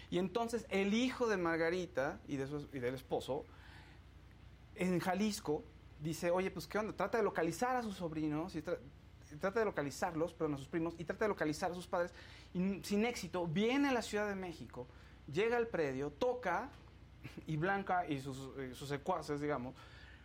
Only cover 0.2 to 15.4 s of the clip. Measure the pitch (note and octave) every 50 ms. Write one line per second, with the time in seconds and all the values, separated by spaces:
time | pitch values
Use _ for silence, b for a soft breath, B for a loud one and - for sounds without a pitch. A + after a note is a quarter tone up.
0.2 | F#3 F#3 - A#3 A#3 A#3 A#3 A3+ - - - G3 G3 G3+ G#3 A3+ B3 C4 B3+ -
1.2 | B3+ A3+ G#3 F#3 F3 E3 E3 D#3+ E3 E3 F3 F#3 F3+ D#3+ - C3 C3 D3 F3+ G3+
2.2 | - - C#3 C3+ C3+ C3+ D3 D3 D3 - - C3 B2 B2 C3 C3 - - - C3
3.2 | - - B2+ C#3 - B B B B B B B B B B B B - - -
4.2 | - - - - - - - - - - - - F#3 F#3 F#3 E3+ - F#3+ F3+ F#3
5.2 | G#3+ G#3+ G#3 - - D3 D3 D#3+ - - - - - - - - D3 D#3+ D#3+ -
6.2 | - F3 E3+ F#3 F#3+ F#3 F3+ F3 D3 - - G3+ A3 G#3 D#3 - F#3 G3+ - A#3
7.2 | G#3+ F#3+ - - E3 E3 E3 - B3 B3+ C4 B3+ A#3 A3 G3 F#3 F3+ E3 D#3 D#3
8.2 | D#3 D3+ D3 D3+ E3 F#3+ F#3 E3 D3 - E3+ - - - - - - - - -
9.2 | - - D3 D3+ - F#3+ G3 A#3 A3 G3+ - - C#3+ C#3+ B2+ - - F#3 E3+ D#3
10.2 | D#3 - - - D#3+ D3+ D3 C3+ C3+ - - E3+ D#3+ E3+ E3 - E3+ - G3 -
11.2 | A3+ G#3+ G3 - E3 D3+ D3+ - G3+ F3 E3+ F3+ E3+ - - F3+ F3 F3 B B
12.2 | B B B B B B - F3+ F3+ G3 G3 E3+ D3 - G3+ G3+ A3 A#3+ A#3+ -
13.2 | - E3+ - F#3 E3+ F3 D3 F3+ G#3+ A3+ B3 C#4 C#4+ C#4+ C4 A#3 G#3 - - G#3
14.2 | G#3+ G#3 G3+ F#3+ F#3 F3+ D#3+ - B2 A2 - B2 B2+ - B B B B B B
15.2 | B - C#3 D#3+